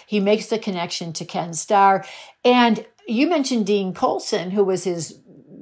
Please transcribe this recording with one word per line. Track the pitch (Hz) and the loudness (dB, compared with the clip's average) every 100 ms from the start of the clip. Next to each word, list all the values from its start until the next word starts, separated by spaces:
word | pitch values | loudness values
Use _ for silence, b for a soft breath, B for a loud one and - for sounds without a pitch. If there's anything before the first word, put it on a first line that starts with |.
| - | -4
He | 214 | -2
makes | 196 214 - | 2 0 0
the | 220 | -6
connection | 214 180 170 - 170 | -4 -6 -6 -8 -8
to | 156 165 | -10 -8
Ken | 180 170 | -8 -6
Starr. | 160 - 202 196 190 B B B B | -6 0 4 6 4 B B B B
And | 247 247 240 214 - _ - | 2 4 4 2 -4 _ -6
you | 226 311 | 0 2
mentioned | 320 269 240 196 | 0 0 -2 0
Dean | 208 190 | 0 0
Colson, | - 254 359 - 196 180 | -2 -2 -2 -4 -4 -4
who | 208 | 0
was | 190 185 | 0 0
his | 185 170 156 - _ - - - | -2 -6 -8 -14 _ -20 -20 -20